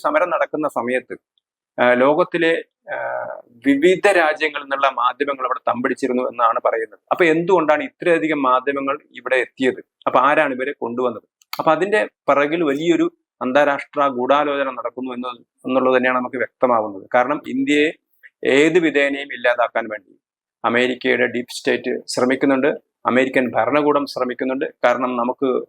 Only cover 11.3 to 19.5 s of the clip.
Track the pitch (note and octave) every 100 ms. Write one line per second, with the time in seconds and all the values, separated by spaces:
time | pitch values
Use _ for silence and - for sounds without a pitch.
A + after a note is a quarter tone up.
11.3 | _ _ - D#3+ D#3 G3 G#3+ G#3 - -
12.3 | C#3 D3 E3 D#3 C#3 E3 D#3+ E3+ - _
13.3 | _ B2 C3+ C#3+ C#3 - D3 C#3 B2 B2
14.3 | C#3+ D3 C#3 C3+ B2 A#2 - C3 B2 B2+
15.3 | A#2+ _ _ B2 C3 B2+ B2+ B2+ B2+ B2
16.3 | B2+ A2+ _ B2+ A#2 G#2+ G2 G#2 B2 C3+
17.3 | D3 - B2+ C3+ D3 D3+ - _ _ -
18.3 | _ - C3 D#3 E3+ D#3+ C#3+ C#3+ C#3 C#3+
19.3 | B2 A#2+